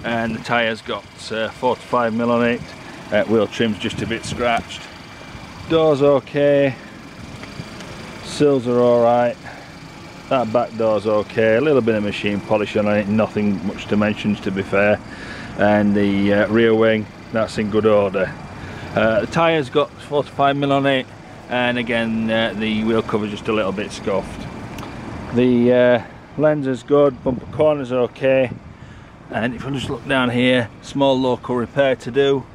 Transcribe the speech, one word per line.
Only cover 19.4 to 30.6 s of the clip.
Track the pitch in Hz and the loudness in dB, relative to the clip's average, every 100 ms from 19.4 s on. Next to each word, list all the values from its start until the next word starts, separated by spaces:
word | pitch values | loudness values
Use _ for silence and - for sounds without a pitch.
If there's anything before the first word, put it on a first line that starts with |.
| 165 165 127 | 2 2 0
got | 147 143 | 0 -2
four | - - 147 | -4 -4 -4
to | 135 | -4
five | - 139 139 | 0 0 2
mil | 143 | 2
on | 139 139 | 2 2
it, | 135 127 - - - - | 0 -2 -14 -20 -20 -6
and | 123 123 123 | -2 0 0
again, | 117 117 113 113 110 | -2 -2 0 -2 0
uh, | 113 113 101 | 0 0 -2
the | 110 107 | -2 -2
wheel | 110 113 | 2 0
cover's | 107 110 104 | 0 -2 -2
just | 101 - | -6 -2
a | |
little | 107 98 | 0 0
bit | 98 101 | -2 -6
scuffed. | - - 95 - - - - - - - - - - - | -6 -2 -2 -4 -10 -12 -12 -14 -12 -12 -12 -12 -12 -4
The, | 120 127 120 120 | 2 4 4 4
uh, | 123 123 123 - - - - | 6 6 4 0 -18 -16 0
lens | 151 151 131 | 2 2 -2
is | 127 | -4
good, | - 143 143 131 | 2 4 4 2
bumper | 139 127 - - | -4 -4 -6 0
corners | 156 147 127 | 2 2 0
are | 127 | 0
okay. | 120 - 135 131 127 - - - - - - - - | 0 0 2 4 2 -4 -16 -20 -20 -20 -20 -20 -10
And | 117 117 117 | -4 -4 -4
if | 123 | -6
I | |
just | 139 113 | -6 -6
look | 135 143 | -8 -2
down | 135 123 | 0 2
here, | 120 127 127 | 2 2 2